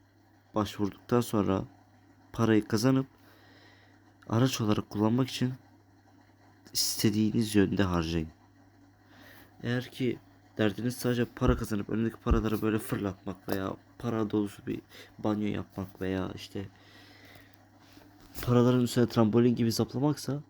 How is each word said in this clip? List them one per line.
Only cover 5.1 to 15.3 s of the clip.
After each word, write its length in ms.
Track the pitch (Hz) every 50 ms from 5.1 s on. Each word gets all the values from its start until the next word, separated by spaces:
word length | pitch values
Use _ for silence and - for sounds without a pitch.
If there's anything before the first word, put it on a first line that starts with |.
| 117 123 131 127
için 240 | - - 127 127 131 - - _ - _ _ _ _ _ _ _ _ - - _ _ _ _ - _ _ _ - -
istediğiniz 840 | - - - - - - 113 101 107 110 107 104 120 113 104 104
yönde 280 | 104 98 92 92 95 101
harcayın. 460 | 92 90 87 82 80 82 85 80 80 - _ _ _ _ _ _ _ _ _ - - _ _ _ _ - - - - - - - - - - -
Eğer 280 | 120 120 127 123 -
ki 280 | - - 131 120 - - - - - - _ _ _ -
derdiniz 380 | 110 107 95 - 110 123 120
sadece 300 | - - 123 123 120 120
para 320 | - - - 131 127 123 120
kazanıp 320 | 117 - 110 101 104 -
önündeki 260 | 104 107 113 113 -
paraları 460 | - - 120 117 117 104 110 107 104
böyle 180 | 107 110 107 110
fırlatmak 720 | - - - - 101 101 92 - - 101 92 - - -
veya 260 | 98 98 95 95 - - - - - -
para 300 | - 120 110 110 110 104
dolusu 380 | 107 107 104 101 - - - -
bir 140 | 107 - - - - - - - - -
banyo 280 | - 110